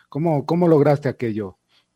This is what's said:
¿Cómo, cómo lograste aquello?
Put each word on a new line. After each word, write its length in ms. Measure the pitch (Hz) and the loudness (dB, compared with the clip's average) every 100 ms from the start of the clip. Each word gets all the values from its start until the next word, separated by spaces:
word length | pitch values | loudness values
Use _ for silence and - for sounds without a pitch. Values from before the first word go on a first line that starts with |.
| _ | _
¿Cómo, 360 | 143 165 147 | -6 -2 -2
cómo 240 | - 170 175 | -2 0 4
lograste 400 | 156 143 139 131 | 4 4 2 -2
aquello? 480 | - 120 107 98 - _ _ _ | -6 -6 -6 -10 -14 _ _ _